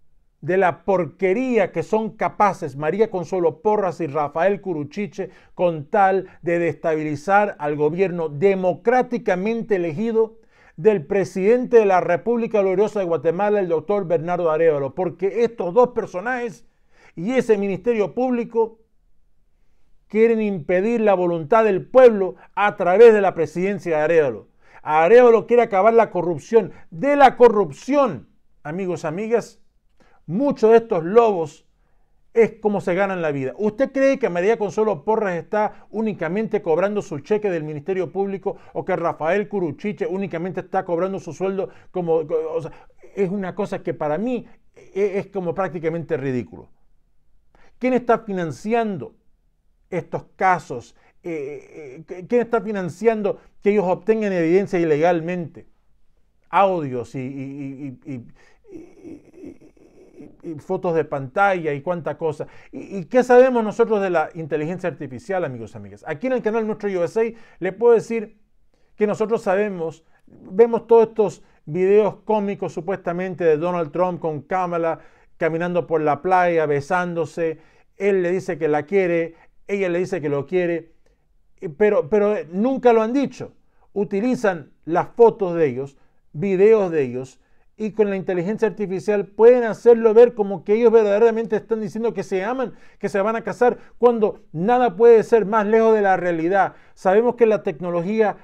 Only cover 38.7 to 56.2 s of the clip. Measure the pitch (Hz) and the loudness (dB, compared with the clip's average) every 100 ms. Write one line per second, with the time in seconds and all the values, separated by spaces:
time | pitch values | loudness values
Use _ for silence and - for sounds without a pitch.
38.7 | 165 156 175 170 151 151 196 202 202 170 | -10 -4 -2 -4 -4 -2 -2 -2 -4 -6
39.7 | 143 208 - 165 190 196 160 185 185 180 | -6 -8 -6 -6 -6 -6 -6 -8 -8 -6
40.7 | 190 185 170 185 190 170 143 190 196 180 | -6 -4 -2 -2 -4 -10 -6 -6 -4 -8
41.7 | - - - 170 165 156 165 160 170 151 | -10 -12 -6 -2 -2 0 -4 -4 -6 -8
42.7 | - - _ - - 185 202 185 185 196 | -14 -20 _ -12 -4 -4 -4 -6 -6 -6
43.7 | 185 - 143 151 160 233 240 - - _ | -6 -8 -6 -4 -4 -4 -6 -8 -20 _
44.7 | _ - 190 202 190 180 196 175 165 185 | _ -12 -4 -2 -2 -6 -6 -6 -4 -4
45.7 | 160 160 165 147 151 135 123 107 73 58 | -4 -6 -6 -4 -4 -2 -4 -6 -12 -20
46.7 | _ _ _ _ _ _ _ _ _ - | _ _ _ _ _ _ _ _ _ -20
47.7 | - 254 247 247 226 226 190 165 131 208 | -6 -2 0 2 0 -2 -6 -6 -8 -4
48.7 | 233 220 175 117 _ _ _ _ _ _ | -2 -2 -6 -12 _ _ _ _ _ _
49.7 | _ _ 180 180 170 - - 190 175 - | _ _ -10 -8 -10 -10 -2 0 0 -2
50.7 | 127 - _ _ _ 180 160 139 143 - | -12 -14 _ _ _ -10 -10 -10 -12 -18
51.7 | 165 147 139 - 180 175 240 233 226 214 | -20 -20 -18 -16 -16 -2 -2 0 -2 -4
52.7 | 202 180 139 226 220 196 - _ _ 202 | -6 -6 -2 0 0 0 -4 _ _ 0
53.7 | 208 180 180 220 220 208 185 160 185 202 | 2 2 0 0 0 0 0 2 2 2
54.7 | 180 165 147 170 175 160 180 165 110 - | 0 2 2 2 2 -2 -6 -8 -14 -20
55.7 | _ _ _ _ _ | _ _ _ _ _